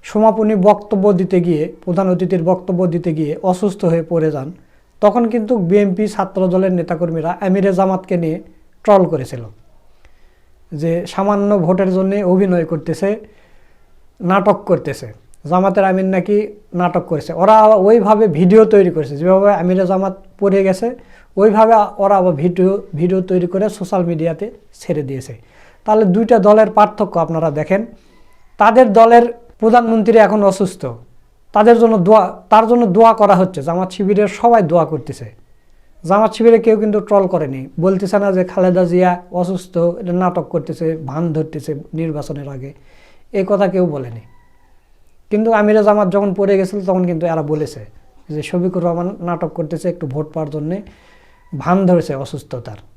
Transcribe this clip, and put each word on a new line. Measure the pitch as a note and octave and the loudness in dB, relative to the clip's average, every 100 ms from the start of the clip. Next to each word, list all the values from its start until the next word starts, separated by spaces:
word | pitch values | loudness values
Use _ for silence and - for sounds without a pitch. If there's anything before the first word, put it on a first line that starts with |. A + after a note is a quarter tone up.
সমাপনী | - G#3+ A3 G#3+ G#3+ G#3+ | -6 0 2 2 -2 2
বক্তব্য | G3 G#3 - G3+ G#3 | 2 2 -2 0 2
দিতে | F#3 F#3+ F3+ | 0 0 0
গিয়ে, | F3 D3+ E3+ - - | 0 -2 -4 -8 -6
প্রধান | F3 F#3+ | -2 -2
অতিথির | F3 F#3 F#3 | -2 -2 -2
বক্তব্য | E3 F3+ F3+ F3+ F3+ | 0 -2 -2 -2 -2
দিতে | E3 F3 | -2 -4
গিয়ে | D#3 D3 D#3 | -4 -4 -4
অসুস্থ | F#3+ F3+ G#3 F#3 F3 | -4 -2 -4 -2 -2
হয়ে | E3 | -2
পড়ে | E3 E3+ D#3 | -2 -2 -2
যান, | D3+ C3+ F#3 _ _ _ _ | -4 -10 -16 _ _ _ _
তখন | G#3 A#3+ A#3 | 2 2 -2
কিন্তু | A#3+ G#3+ A#3+ | -2 -2 -2
বিএনপি | E3+ G3+ G3+ F#3 G#3+ | 2 2 2 -2 -4
ছাত্র | - F#3+ F#3+ F#3 | -4 -6 -2 0
দলের | F#3 F#3+ | 0 0
নেতাকর্মীরা | F3+ E3+ E3 E3+ E3 E3 F#3 | -2 -4 -4 -4 -4 -6 -4
আমিরে | G3 F#3+ G3 | -2 0 0
জামাতকে | F#3 F#3+ F#3 - F3 | 0 0 -2 -4 -4
নিয়ে | E3 E3 - - _ _ | -4 -6 -12 -20 _ _
ট্রল | - G3+ E3+ | 2 2 2
করেছিল | D3+ B2+ B2 A2 - _ _ _ _ - _ - _ _ _ _ | -2 -8 -12 -16 -20 _ _ _ _ -20 _ -20 _ _ _ _
যে | D3+ E3 E3+ F3 | -8 -4 -4 -6
সামান্য | - G3 G3+ G3+ G#3 | -4 -2 0 0 0
ভোটের | E3 F#3 F#3+ | 0 0 0
জন্যে | F#3 F#3+ G3+ | 0 0 -2
অভিনয় | F#3 F#3 G3 F3 D#3+ | 0 2 2 0 -2
করতেছে, | D#3+ D#3+ D#3 G3+ A3 G#3+ _ _ - _ _ _ _ _ _ | -6 -6 -4 -4 -4 -10 _ _ -20 _ _ _ _ _ _
নাটক | F3 F#3+ G3 G3 - | -2 0 2 0 -2
করতেছে, | F3 D3 C3 A#2 - _ - D3 | -2 -2 -10 -14 -18 _ -18 -4
জামাতের | F3+ F#3+ F#3+ | 0 0 0
আমির | F#3+ F#3+ F#3+ | 0 0 -2
নাকি | F#3+ F#3 G#3 G#3 - _ | -2 0 -2 -2 -12 _
নাটক | F3 F3 F3 | -4 -2 -2
করেছে। | F3 D#3 C#3+ | -4 -8 -6
ওরা | E3 F#3+ A3 | 0 4 6
ওইভাবে | G#3+ G#3+ G3 A#3 G3 G#3+ G#3+ | 6 6 6 4 4 2 2
ভিডিও | D3+ F3+ A3 A3 | 2 4 6 6
তৈরি | G#3 F#3 | 4 4
করেছে, | D#3 C3+ C#3+ | 0 -6 -4
যেভাবে | F3 F#3+ G3+ | 2 4 4
আমিরে | F#3 F3 F#3 F3+ | 2 0 0 0
জামাত | F#3+ G3 F#3+ - _ | -2 -4 -8 -20 _
পড়ে | G3+ G3 | 0 0
গেছে | G3 F#3 A#3 B3+ - - _ - | 0 -2 -6 -8 -20 -20 _ 2
ওইভাবে | G#3 G#3 A3 A3+ G#3 - | 2 4 4 4 2 -2
ওরা | G3 G3 | 0 2
আবার | F#3 | 2
ভিডিও, | C#3+ F3 F3+ F#3 G3 - D3 | 0 -2 0 0 0 -6 -4
ভিডিও | F3 F#3+ | -2 -2
তৈরি | F#3 F3+ F3 | -2 -2 -2
করে | F#3+ G#3 | -2 -4
সোশ্যাল | G#3+ F3 G3 E3+ | -6 -4 -2 -2
মিডিয়াতে | E3 E3 D#3+ G#3+ - _ | -4 -4 -6 -12 -14 _
ছেড়ে | - - D#3 | -18 -8 -6
দিয়েছে। | C3+ C3+ B2 A#2 _ _ - _ - | -6 -10 -12 -18 _ _ -20 _ -2
তাহলে | G#3+ G#3 | 0 2
দুইটা | F#3 A#3 A#3 | 0 2 4
দলের | G3 G#3+ G#3+ | 6 4 4
পার্থক্য | - G#3 G#3 G3 F3 | 2 0 0 -4 -2
আপনারা | D#3+ E3 D#3+ | -4 -2 -4
দেখেন। | C#3+ D3+ F#3+ A#3 - _ _ _ _ _ - | -4 -4 -4 -4 -16 _ _ _ _ _ 2
তাদের | G#3 A3+ B3 | 4 6 6
দলের | G#3 A3+ A#3 A#3+ - - _ | 6 8 6 4 -6 -20 _
প্রধানমন্ত্রী | A3 A#3+ A3+ A3+ G#3 A3+ | 2 2 2 0 2 4
এখন | G3+ G#3+ | 4 4
অসুস্থ, | G3+ F#3+ F#3+ - C3 A#2 - - _ _ _ | 0 0 -4 -6 -12 -12 -20 -20 _ _ _
তাদের | G3+ G#3+ A3+ | 2 6 6
জন্য | A3+ A3 | 4 2
দোয়া, | F3 A3 F3+ - - | 4 4 4 -6 2
তার | A3 A3+ | 2 4
জন্য | A#3+ A3+ | 2 2
দোয়া | F#3 A3+ | 4 4
করা | A3 G#3 F#3 | 4 4 4
হচ্ছে, | F#3 E3 | 2 -2
জামাত | C#3 F3 F#3 | -6 -4 -6
শিবিরের | - G3 G3+ G3+ | -4 -2 0 0
সবাই | G3 A#3+ A#3 | 0 2 2
দোয়া | E3 E3+ D#3 | 2 0 0
করতেছে। | D3+ - - A2 - _ _ _ _ _ _ D#3+ | -6 -10 -16 -16 -20 _ _ _ _ _ _ -2
জামাত | G3+ A3 | 0 0
শিবিরে | A3 A#3 A3+ | 2 4 4
কেউ | A3+ A3 | 2 0
কিন্তু | G#3+ G#3 | 0 -4
ট্রল | G3 G3+ F#3 | 0 0 0
করেনি, | F3 D3 C3 C3+ - | -2 -4 -8 -12 -4
বলতেছে | F3+ F#3+ F#3+ G3+ | -2 0 -2 -2
না | G3+ | 0
যে | F#3 | -2
খালেদা | F3+ G3 F#3 F3+ F3+ | -2 0 0 2 0
জিয়া | F3+ F3+ F3+ - | 2 2 -2 -6
অসুস্থ, | F3 F3+ F#3 - E3+ | -6 -4 -6 -6 -2
এটা | E3+ F3 F3+ | -2 -4 -6
নাটক | F3 F3+ F3+ D#3 | -2 -2 -4 -6
করতেছে, | E3 D3 D#3 E3 D#3+ C3+ | -8 -6 -6 -6 -6 -8
ভান | C#3+ E3+ | -6 -4
ধরতেছে | D#3 D#3 D#3 C3 C#3+ - | -4 -6 -10 -10 -12 -10
নির্বাচনের | D#3+ E3 D3 C3+ C#3+ C#3+ | -8 -6 -8 -10 -12 -12
আগে, | C3+ C3+ - - _ _ - - | -14 -16 -20 -20 _ _ -20 -8
এই | G3+ F#3+ | -6 -2
কথা | G3+ G3 | 0 0
কেউ | F#3 F3 | 0 -2
বলেনি। | D3 B2 A2+ - - _ _ _ _ _ _ _ _ _ | -4 -10 -14 -20 -20 _ _ _ _ _ _ _ _ _
কিন্তু | G#3 A3+ | -2 0
আমিরে | A3 G#3 G#3+ | 2 2 2
জামাত | G#3 G#3 G3 | 2 2 0
যখন | G3 G3+ | 0 -2
পড়ে | F#3+ G3 G3 | -2 0 0
গেছিল | F#3+ G3+ F#3 | -2 -6 -4
তখন | F#3 F3+ | -2 -2
কিন্তু | E3 E3+ | -2 -4
এরা | D#3+ | -4
বলেছে | D3 D3+ D3 B2+ G#2+ - _ _ - | -4 -6 -6 -10 -20 -20 _ _ -12
যে | D3+ | -10
শফিকুর | C#3+ F3+ F3+ F3+ | -6 -4 -2 -2
রহমান | E3+ E3+ F3 G#3 | -4 -4 -6 -8
নাটক | E3+ E3+ E3 | -8 -6 -6
করতেছে, | - D#3 D#3+ F3+ | -8 -8 -6 -8
একটু | E3+ D3 | -8 -8
ভোট | C#3 D3+ | -8 -8
পাওয়ার | D#3+ D3 | -8 -8
জন্যে | D3+ D3+ F#3+ G3 _ _ _ _ _ _ C#3+ | -8 -8 -8 -12 _ _ _ _ _ _ -10
ভান | D#3+ F#3 F#3 | -2 0 2
ধরেছে | F3 D#3+ C#3 | 0 0 -10
অসুস্থতার। | C3+ C#3+ - B2+ A#2 G#2+ - | -10 -12 -12 -14 -14 -20 -20